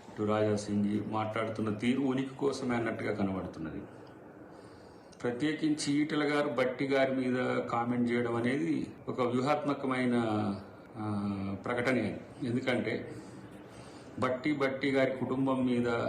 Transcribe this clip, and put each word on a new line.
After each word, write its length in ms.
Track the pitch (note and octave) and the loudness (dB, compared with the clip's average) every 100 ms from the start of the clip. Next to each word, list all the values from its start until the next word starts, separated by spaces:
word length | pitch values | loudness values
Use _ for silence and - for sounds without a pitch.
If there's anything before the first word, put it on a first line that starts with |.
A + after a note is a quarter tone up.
| - | -14
ఇటు 160 | - | -4
రాజా 320 | G#2 G#2+ G#2+ G#2 | 0 2 4 2
సింగ్ 580 | G#2 G#2 G#2 G#2+ G#2+ | 2 2 2 0 -2
మాట్లాడుతున్న 560 | A2 A2 A#2 A2 A2 A2 | -2 -2 -2 -2 -2 -2
తీరు 280 | G#2 A#2+ C3+ | 0 2 2
ఉనికి 340 | C#3 C3 C3 - | 2 0 -2 0
కోసమే 400 | C#3 - B2 A#2 | 0 0 0 0
అన్నట్టుగా 380 | A2+ G#2 G2+ | 0 -2 -2
కనబడుతున్నది. 680 | - G2 F#2 E2 D#2+ D#2 - - - - - - - - - - - - - - - | 0 0 0 -4 -6 -8 -8 -10 -14 -18 -18 -20 -18 -18 -18 -18 -20 -20 -20 -20 -4
ప్రత్యేకించి 680 | A#2+ A#2+ D3+ D3+ D#3 D3+ D3 | -4 0 0 2 0 2 2
ఈటల 300 | C#3+ D3+ D3+ | 2 2 2
గారు 260 | D3 D3 - | 2 2 2
భట్టి 360 | B2+ B2 - C3+ | 2 0 2 2
గారి 260 | C3+ C3 | 4 4
మీద 280 | C3 B2+ B2+ B2 B2 | 2 2 2 2 0
కామెంట్ 520 | A#2+ A#2+ A#2+ B2 A#2 | 0 0 0 2 2
చేయడం 240 | A#2+ A#2 A#2 | 2 2 2
అనేది 520 | A#2+ C#3+ D#3+ C3+ G#2 - - | 2 0 2 0 -2 -8 -6
ఒక 120 | A#2+ | 0
వ్యూహాత్మకమైన, 960 | B2 B2 C3 D3 C#3 C3+ C3 B2+ B2+ A#2+ A2+ G#2+ G#2 G2+ - - - - | 2 2 2 2 2 0 0 2 2 2 2 2 0 -2 -8 -16 -16 -8
ఆ, 80 | G#2+ G#2 G2+ G2 G2 G2 - | -4 -2 0 -2 -4 -4 -2
ప్రకటనే. 540 | A#2+ A#2+ B2 G2+ E2+ - - | 0 2 2 0 -4 -10 -6
ఎందుకంటే 500 | C3 B2 C3 A#2+ G#2 - - - - - - - - - - - - - | -2 0 2 0 0 -2 -6 -10 -12 -14 -16 -16 -16 -16 -16 -16 -14 -2
భట్టి, 340 | B2+ B2+ D3+ | 0 2 0
భట్టి 380 | C#3+ C3+ - C#3+ | 2 2 2 2
గారి 200 | C3+ C3 | 4 4
కుటుంబం 540 | - A2+ B2+ C3+ B2+ B2+ | 2 0 2 2 4 4
మీద 220 | A#2+ A#2+ A#2 | 4 2 2